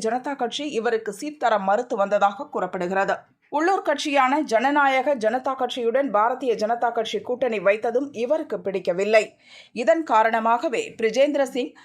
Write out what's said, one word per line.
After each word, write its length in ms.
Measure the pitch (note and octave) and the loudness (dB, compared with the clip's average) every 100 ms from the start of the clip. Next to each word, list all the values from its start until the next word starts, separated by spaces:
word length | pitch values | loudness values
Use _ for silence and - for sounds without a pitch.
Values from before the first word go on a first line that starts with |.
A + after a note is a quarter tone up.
ஜனதா 280 | A3 B3 C#4+ C4+ | -2 -4 -6 -6
கட்சி 240 | A#3 A#3 D4 A3 | -6 -6 -6 -4
இவருக்கு 320 | A3+ A3 G#3+ G3+ | -2 -2 -4 -8
சீட் 220 | D4 D4 | -10 -4
தர 160 | A#3+ G#3+ G3 | 0 2 2
மறுத்து 260 | G#3+ B3 A3 | 0 0 -2
வந்ததாக 460 | G3 G3+ G3+ G3+ - | 0 2 2 0 -8
கூறப்படுகிறது. 640 | A3+ F#3 F#3 F3 F#3+ G3 - - _ _ | -6 -4 -4 -2 0 0 -2 -8 _ _
உள்ளூர் 340 | C#4+ E4+ F#4+ F#4 | 0 2 2 0
கட்சியான 520 | C#4+ D4+ C#4 B3+ D4 C#4+ | -2 0 2 2 2 0
ஜனநாயக 640 | A3 C4 D4 C#4 C4 C4 C#4+ | 0 2 2 2 2 0 0
ஜனதா 280 | G#3+ B3+ C4+ C4 | 0 -2 -4 -4
கட்சியுடன் 480 | B3 C4 A#3 B3+ C#4 G3+ | -4 -2 0 0 0 2
பாரதிய 380 | A3+ B3+ C4+ G3+ | 2 0 -2 0
ஜனதா 280 | G#3+ A#3 A#3+ A#3 | 0 0 0 -2
கட்சி 240 | A3 G#3+ - | -2 -4 -4
கூட்டணி 320 | B3 B3+ G#3+ F#3 | -2 -2 2 2
வைத்ததும் 420 | G#3+ A#3 C#4 C#4 G3+ | 2 0 -2 -4 -4
இவருக்கு 340 | A#3+ D#4 D4+ G3 | -2 -2 -2 -6
பிடிக்கவில்லை. 600 | F#3+ F#3+ F#3 F3 G3+ A3 G#3+ _ - - - G#3+ | -4 -2 -2 -2 4 4 2 _ -20 -20 -14 -2
இதன் 200 | C#4 E4 D#4 | 2 2 2
காரணமாகவே 720 | A3 A3+ A3+ A3+ A#3 E4 G#3 - - | 4 4 2 2 0 0 -2 -4 -2
பிரிஜேந்திர 460 | A3+ A3+ D4 C#4 B3+ | 0 2 2 2 -2
சிங் 180 | B3+ D4 - | -2 -6 -10